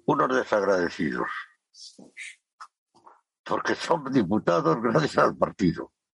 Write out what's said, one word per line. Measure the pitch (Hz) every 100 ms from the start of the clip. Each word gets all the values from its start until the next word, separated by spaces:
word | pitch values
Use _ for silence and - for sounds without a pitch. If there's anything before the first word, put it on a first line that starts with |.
| -
unos | 147 143
desagradecidos. | 127 - 107 95 92 82 - 78 60 - - - _ _ - - - - - - - _ - - _ _ _ - _ _ _
Porque | - 110 - 104
son | - 165 135
diputados | 135 87 107 - 170 156 131
gracias | 113 143 143 -
al | 127 92
partido. | - - 90 - - _ _